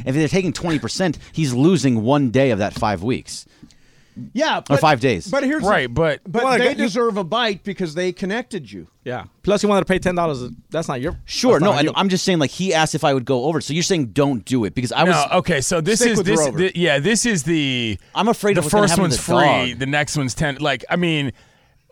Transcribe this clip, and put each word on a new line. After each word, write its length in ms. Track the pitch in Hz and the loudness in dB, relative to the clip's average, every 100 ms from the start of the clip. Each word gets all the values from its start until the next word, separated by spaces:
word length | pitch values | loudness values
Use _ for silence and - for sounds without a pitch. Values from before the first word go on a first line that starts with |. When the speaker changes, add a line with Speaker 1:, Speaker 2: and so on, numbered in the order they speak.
| 117 | -4
Speaker 1:
If 100 | 135 | 0
they're 120 | 151 | 0
taking 240 | 190 185 | 0 -2
twenty 240 | - 175 156 | -2 -2 -2
percent, 380 | 113 - 185 139 - | -4 -2 -2 -2 -8
he's 220 | - 151 | -4 -2
losing 500 | 120 156 180 135 117 | 2 4 4 2 2
one 260 | 107 147 135 | 2 2 2
day 220 | 127 135 | 2 2
of 80 | 104 | 2
that 140 | 101 | -2
five 280 | - 110 98 | -2 -2 -2
weeks. 440 | 101 101 - - - _ - - _ _ _ - 139 | -2 -4 -6 -16 -16 _ -20 -20 _ _ _ -18 -8
Speaker 2:
Yeah, 260 | 220 311 - | -2 -2 -2
Speaker 1:
Or 40 | - | 0
Speaker 2:
but, 120 | 139 | 2
Speaker 1:
five 200 | 156 139 | 4 4
days. 260 | 131 95 185 | 2 0 -2
Speaker 2:
but 160 | 269 | -2
here's 200 | 269 311 | 0 0
Speaker 3:
Right, 280 | 202 190 127 | 2 2 0
but 260 | 120 165 139 - | 0 0 -2 -4
Speaker 2:
but 180 | 214 | -2
Speaker 4:
Well, 100 | 262 | 2
I 40 | 247 | 4
Speaker 2:
they 60 | 247 | 2
Speaker 4:
get 120 | 285 | 0
you. 60 | 277 | -2
Speaker 2:
deserve 320 | 196 233 202 | 0 0 -2
a 60 | |
bite 400 | 170 220 233 196 | -2 -2 -2 -4
because 320 | - 185 180 151 | -6 -6 -6 -4
they 160 | 185 | -4
connected 580 | 175 185 220 - 202 123 | -4 -4 -4 -6 -10 -10
you. 160 | 98 78 _ 135 | -16 -16 _ -10
Speaker 4:
Yeah. 180 | 123 90 _ | -10 -10 _
Plus, 200 | - 202 | 0 2
you 40 | 202 | 2
wanted 120 | 202 | 2
to 40 | 170 | 2
pay 120 | 185 | 0
ten 140 | 185 | 0
dollars. 280 | 175 170 135 120 117 - | 0 -2 -2 -8 -14 -8
That's 180 | 156 165 | -6 -4
not 120 | 135 | -6
your 160 | 135 - - | -6 -8 -10
Speaker 1:
Sure, 280 | - 254 | 0 4
Speaker 4:
that's 100 | 175 | 4
Speaker 1:
no, 80 | 185 | 4
Speaker 4:
not 80 | 156 | 2
Speaker 1:
and 80 | 151 | 0
Speaker 4:
you. 60 | 143 | 0
Speaker 1:
I'm 140 | 190 | 0
just 140 | 180 - | 0 0
saying, 140 | 175 | 0
like, 120 | 135 | 0
he 220 | - 190 | -2 -2
asked 220 | 156 156 151 | 0 0 0
if 80 | 156 | 0
I 80 | |
would 120 | 135 120 | 0 0
go 200 | 131 135 | 0 0
over. 140 | 160 | -2
So 140 | - | -2
you're 80 | 151 | -2
saying 260 | 160 185 123 | 0 0 0
don't 380 | 92 143 127 - | 2 2 0 0
do 180 | 127 101 | 0 0
it 100 | - | -2
because 160 | 123 | -2
I 120 | 117 | 2
was 120 | 165 160 | 2 2
Speaker 3:
No, 220 | 143 185 | 2 0
okay, 200 | - 151 | 0 -2
so 200 | 127 175 | 0 0
this 180 | 156 214 | 0 2
Speaker 2:
Stick 100 | 240 | 2
Speaker 3:
is 60 | 214 | 2
Speaker 2:
with 80 | 185 | 2
Speaker 3:
this 120 | 208 | 2
Speaker 2:
Rover. 200 | 151 117 | 2 0
Speaker 3:
thi-, 120 | 185 170 | -2 0
yeah, 240 | 170 143 | 0 2
this 260 | 156 226 240 | 2 0 0
is 180 | 196 | 0
the 540 | 135 165 139 127 117 95 _ | 0 0 0 -2 -2 -6 _
Speaker 1:
I'm 140 | - 202 | -2 0
afraid 280 | 226 208 185 | 0 0 0
Speaker 3:
the 40 | |
Speaker 1:
of 60 | 156 | 0
what's 80 | |
gonna 100 | 208 | 2
Speaker 3:
first 80 | 202 | 2
Speaker 1:
happen 120 | 170 | 2
Speaker 3:
one's 120 | 180 123 | 2 0
Speaker 1:
to 40 | |
the 160 | - 123 | 0 2
Speaker 3:
free, 320 | 143 110 127 | 4 2 -2
Speaker 1:
dog. 80 | 120 | -4
Speaker 3:
the 60 | 135 | -2
next 300 | 147 147 151 | -2 -2 -2
one's 160 | 131 - | -4 -2
ten. 220 | 151 135 | -4 -2
Like, 260 | 147 131 - | -2 -4 -4
I 60 | 180 | -2
mean, 340 | 175 156 139 - _ _ _ _ _ | 0 0 -2 -6 _ _ _ _ _